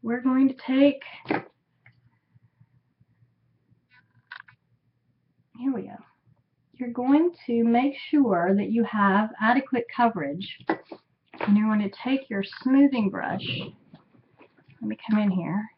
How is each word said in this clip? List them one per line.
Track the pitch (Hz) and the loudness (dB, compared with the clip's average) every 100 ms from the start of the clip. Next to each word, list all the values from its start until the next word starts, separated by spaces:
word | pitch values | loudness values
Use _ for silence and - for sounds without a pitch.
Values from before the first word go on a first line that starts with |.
we're | 226 240 | -6 -4
going | 254 262 269 | 0 2 2
to | - - | 0 -2
take, | 262 285 - - - - - - _ _ _ _ _ _ _ _ _ _ _ _ _ _ _ _ _ _ _ _ _ _ _ _ 247 _ _ _ - - _ _ _ _ _ _ _ _ _ _ - | 4 4 2 -12 -20 -6 -6 -6 _ _ _ _ _ _ _ _ _ _ _ _ _ _ _ _ _ _ _ _ _ _ _ _ _ _ _ _ -20 -20 _ _ _ _ _ _ _ _ _ _ -8
here | 254 | -6
we | 247 | -6
go. | 190 - - _ _ _ _ _ _ | -8 -16 -20 _ _ _ _ _ _
You're | _ 247 | _ -10
going | 233 254 285 349 339 - | -4 2 2 2 -4 -4
to | 233 | 0
make | 233 233 269 277 - | 2 2 2 -4 -2
sure | 302 254 185 180 196 | 2 2 2 2 0
that | 208 | 0
you | 226 | -2
have | 220 214 202 190 220 - | -2 2 2 4 0 -2
adequate | 220 247 269 247 233 | 0 0 0 -4 -4
coverage. | - 233 190 143 156 196 - - | 0 0 0 -6 -8 -10 -16 -6
And | - - - _ _ _ - - 208 | -6 -6 -20 _ _ _ -8 2 2
you're | 214 | 4
going | 214 202 | 0 -2
to | - | -6
take | - 269 - | -4 -4 -2
your | 202 196 - | -8 -8 -6
smoothing | 254 269 285 254 202 | 2 6 4 4 -2
brush. | 95 - - - - - - _ - _ _ _ _ - _ _ _ | -4 -6 -6 -6 -8 -10 -16 _ -20 _ _ _ _ -20 _ _ _
Let | 220 | -10
me | 220 - | -10 -2
come | 214 | 0
in | 208 | 2
here. | 185 170 185 220 | 0 -2 -6 -6